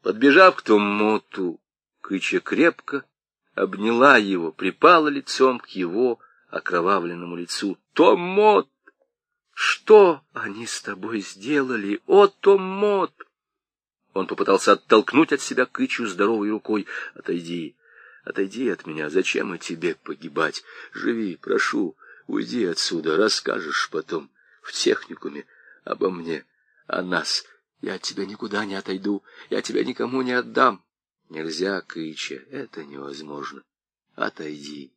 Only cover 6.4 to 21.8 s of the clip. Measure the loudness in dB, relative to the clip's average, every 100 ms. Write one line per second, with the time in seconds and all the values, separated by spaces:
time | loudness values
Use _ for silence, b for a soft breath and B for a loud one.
6.4 | b -10 -4 -2 0 0 -2 -10 -10 -12
7.4 | -10 -6 -6 -6 _ 4 6 6 2 4
8.4 | 6 4 0 _ _ _ _ _ _ _
9.4 | _ -4 -2 -2 8 10 10 4 _ -12
10.4 | -10 -10 -10 -10 -10 -10 -6 -6 -8 -12
11.4 | -2 0 0 -4 -4 -6 4 6 6 _
12.4 | 4 4 2 -2 -2 0 -4 _ -20 _
13.4 | _ _ _ _ _ _ _ -6 -6 -4
14.4 | 2 2 4 2 _ 4 6 2 4 0
15.4 | -2 -2 -2 -2 -4 -4 -6 -2 0 0
16.4 | -2 -4 -2 -4 -4 B B -12 -8 -6
17.4 | -6 -8 -8 _ b b b b -10 -6
18.4 | -6 -4 -4 -4 -8 -8 -2 -2 0 -4
19.4 | -4 -8 -10 -6 -6 -6 -12 -14 -8 -4
20.4 | -4 -6 B B B -6 -4 -4 -6 -8
21.4 | -4 -2 -2 -2